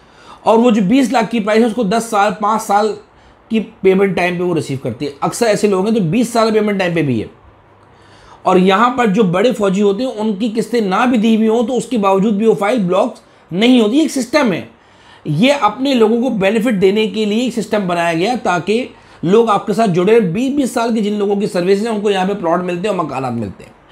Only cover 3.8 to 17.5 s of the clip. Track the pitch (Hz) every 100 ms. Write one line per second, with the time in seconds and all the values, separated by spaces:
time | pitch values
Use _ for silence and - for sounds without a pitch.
3.8 | 190 190 196 185 180 175 180 165 131 135
4.8 | 131 113 147 - 185 - 233 208 208 185
5.8 | 196 226 170 202 226 233 226 214 208 202
6.8 | 180 170 151 117 95 - - - _ _
7.8 | _ _ - - - - - 185 185 190
8.8 | 240 262 240 190 202 180 233 220 202 185
9.8 | 202 196 262 214 220 190 233 220 214 240
10.8 | 202 190 247 247 220 220 220 220 233 247
11.8 | - 254 196 196 202 202 220 202 202 254
12.8 | 180 180 247 - _ _ _ 165 233 254
13.8 | 214 269 311 277 233 302 262 160 - _
14.8 | _ _ - - - 147 247 285 - -
15.8 | 269 262 220 233 254 226 190 226 226 202
16.8 | 190 208 214 196 214 214 254